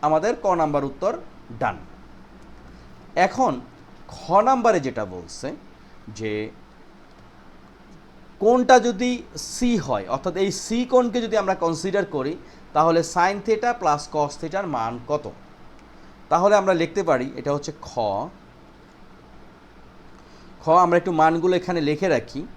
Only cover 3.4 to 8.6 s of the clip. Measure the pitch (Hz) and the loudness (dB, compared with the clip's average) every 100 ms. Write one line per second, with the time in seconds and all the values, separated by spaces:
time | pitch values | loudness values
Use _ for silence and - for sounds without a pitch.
3.4 | 247 131 - - - - - - - 185 | 0 0 -8 -20 -20 -20 -20 -18 2 4
4.4 | 226 262 233 190 131 117 104 92 85 - | 4 2 4 2 0 -6 -6 -8 -14 -12
5.4 | 135 - - - - - - 110 110 107 | -10 -12 -18 -20 -20 -20 -18 -10 -6 -6
6.4 | 110 - - - - - - - - - | -6 -12 -20 -20 -20 -20 -20 -20 -20 -20
7.4 | - - - - - - - - - - | -20 -20 -20 -20 -20 -20 -20 -20 -20 0
8.4 | 208 247 | 4 4